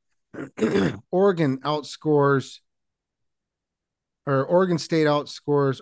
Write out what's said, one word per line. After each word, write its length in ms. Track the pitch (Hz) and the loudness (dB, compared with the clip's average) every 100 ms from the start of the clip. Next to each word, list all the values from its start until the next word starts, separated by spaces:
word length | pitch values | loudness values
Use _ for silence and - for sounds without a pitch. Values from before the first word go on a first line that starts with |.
| _ _ _ | _ _ _
<clears throat> 760 | - - - 220 196 175 - - | -16 -12 -4 0 0 0 -4 -4
Oregon 480 | 180 202 165 143 131 | 0 2 2 0 -2
outscores, 960 | 147 151 131 - 156 147 139 135 - - _ _ _ _ _ _ _ _ _ _ _ _ _ _ _ _ 143 | -4 -6 -6 -6 0 2 4 2 -2 -12 _ _ _ _ _ _ _ _ _ _ _ _ _ _ _ _ -4
or 200 | 135 135 | -2 2
Oregon 320 | 175 190 160 | 2 2 0
State 300 | - 165 151 | -2 0 2
outscores 760 | 147 - - - 143 139 127 | 0 -4 -8 -2 0 0 -2